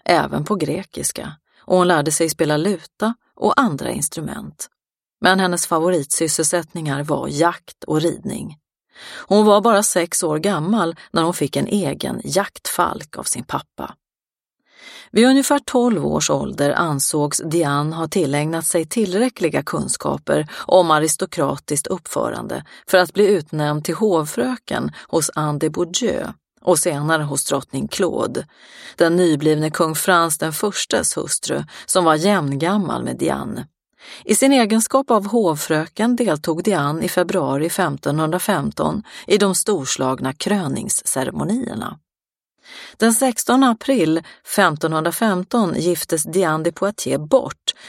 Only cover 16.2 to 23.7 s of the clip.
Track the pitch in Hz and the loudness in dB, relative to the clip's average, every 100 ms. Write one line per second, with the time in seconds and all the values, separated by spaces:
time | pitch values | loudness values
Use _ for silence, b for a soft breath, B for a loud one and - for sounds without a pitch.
16.2 | 151 139 139 139 143 - 170 139 - 156 | 0 0 -2 -2 0 0 0 0 -2 0
17.2 | 147 - 165 170 151 143 151 160 160 196 | 0 -2 -2 0 2 0 -2 -4 -2 0
18.2 | 147 143 151 165 165 175 156 - 202 185 | 0 0 0 -2 -2 -2 0 -2 0 0
19.2 | 247 - 175 143 151 156 131 - 147 143 | 0 0 -2 -2 -4 -4 -4 -4 -4 -4
20.2 | 147 147 151 - - 185 170 151 156 - | 0 -2 -2 -8 4 6 6 4 2 0
21.2 | 190 - 139 139 - 147 - 185 - - | -4 -2 -2 -2 -4 -4 -4 -6 -6 -4
22.2 | 117 113 117 - B B - 185 170 - | -4 -4 -6 -8 B B 2 4 4 4
23.2 | 202 196 151 156 147 | 4 4 0 -2 -2